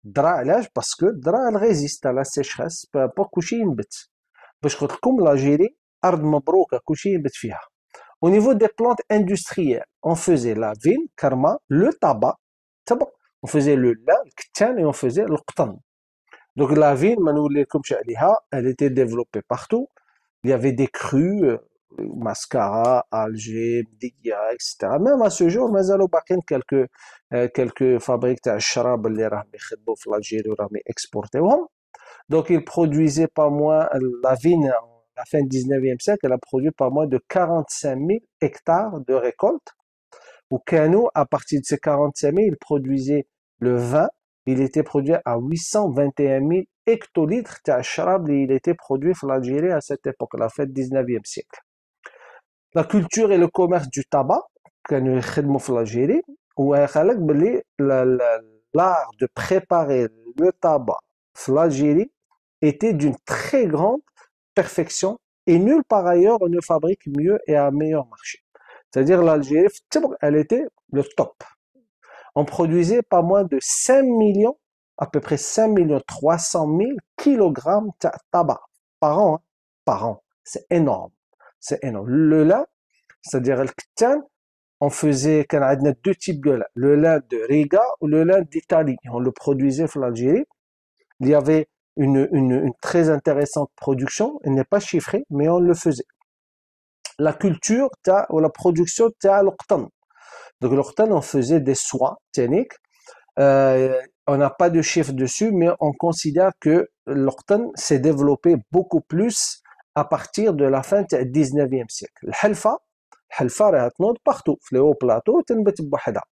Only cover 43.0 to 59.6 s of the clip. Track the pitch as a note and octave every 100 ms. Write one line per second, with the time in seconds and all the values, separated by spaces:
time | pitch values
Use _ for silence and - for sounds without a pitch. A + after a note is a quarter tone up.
43 | C3 D3 - _ _ _ B2 B2 A#2+ D3
44 | E3+ _ _ _ - C3 C3+ D#3 D3 C#3+
45 | C#3 E3+ B2+ A#2 C3 E3 - G#3+ G3 C3
46 | C#3+ - C#3 C3+ D3 F3+ - _ - A3+
47 | - - D3+ A#3 A3+ - - B2+ - -
48 | F3 F#3+ D#3 C#3+ C3+ C3+ - E3+ - C3+
49 | D#3 F3+ C#3 C3+ B2 C#3 F3 D#3+ - C#3+
50 | C#3 - A2+ A#2 A2+ - C#3 C3+ B2+ C3+
51 | B2 A2+ - - - - _ _ _ _
52 | - _ - - _ _ _ E3 D#3+ G#3
53 | E3 A3 G#3+ F#3+ E3+ - F3 F3 C3+ C#3
54 | - C#3+ C3 A#3 - _ _ _ - C#3+
55 | C3 C3 A#2+ - C#3+ C#3 - B2 A2 A#2+
56 | C#3 D4 E4 C#4 _ - C#3 C#3+ C#3 D3+
57 | F3+ A#3+ D#3 D3 G3 A#3+ - - C#3 C3
58 | B2+ B2+ A#2+ A2+ A2+ _ _ - F#3 F3
59 | C3+ - B2+ - - F#3+